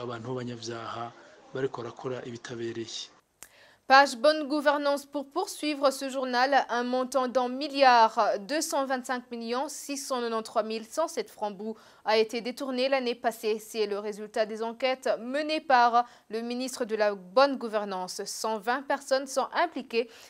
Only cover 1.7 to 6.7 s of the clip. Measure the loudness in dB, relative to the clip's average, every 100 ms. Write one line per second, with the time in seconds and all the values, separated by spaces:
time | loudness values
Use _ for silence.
1.7 | -4 -10 -8 -8 -8 -8 -12 -10 -8 -6
2.7 | -6 -8 -10 -12 _ _ -20 -20 _ -20
3.7 | _ 6 8 8 4 2 2 0 2 2
4.7 | 2 2 -2 -4 -8 -4 -4 -4 -4 -4
5.7 | 2 2 2 -6 -4 -2 2 4 4 2